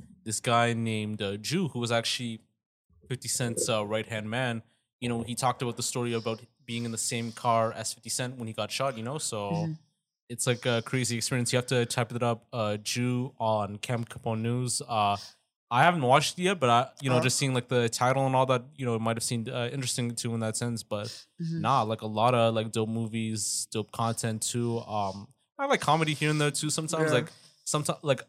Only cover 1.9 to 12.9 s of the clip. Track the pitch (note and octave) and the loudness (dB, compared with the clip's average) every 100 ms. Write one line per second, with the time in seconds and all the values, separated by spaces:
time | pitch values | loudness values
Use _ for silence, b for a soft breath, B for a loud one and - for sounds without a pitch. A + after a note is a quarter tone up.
1.9 | A#2 A2+ - A#2+ A2 _ _ _ _ _ | 0 0 -4 -6 -10 _ _ _ _ _
2.9 | _ - B2+ A#2 - A#2+ A2 - A2 G#2 | _ -8 -8 -4 -2 -2 0 0 0 0
3.9 | A2 G#2+ A2 G#2+ A#2+ B2+ A2+ - _ _ | -2 -2 -6 -4 -2 -2 -4 -8 _ _
4.9 | - B2 A#2 A2+ A#2+ B2+ A#2+ B2 A2+ - | -8 -4 -4 -4 -2 0 0 -2 -4 -4
5.9 | C3 A#2+ A#2 A2+ A2 A#2 _ - A#2 A#2 | -2 -2 -2 -2 -4 -8 _ -10 -6 -6
6.9 | A2+ - A#2 A#2 - A#2+ A2+ A2+ G#2+ A2 | -4 -4 -4 -4 -2 2 4 2 0 -8
7.9 | - A#2+ - B2+ C3 A2+ G#2+ G#2 - C3+ | -8 -6 -4 -4 -6 -8 -6 -4 -2 -2
8.9 | A#2 A2+ D#3 - A2 G2+ E3 D#3+ D#3 _ | -4 -6 -6 -6 -4 -2 -2 -2 -6 _
9.9 | _ _ _ - A#2+ - A#2+ B2+ A#2 - | _ _ _ -12 -4 0 0 2 0 0
10.9 | C3 A#2 A#2+ - B2+ A#2 B2+ - B2+ A#2 | 0 0 0 0 0 2 0 2 2 2
11.9 | - A#2 A#2+ A#2+ A#2 _ A#2+ G#2+ G#2 G#2+ | 0 -2 0 0 -2 _ -4 -2 -2 -4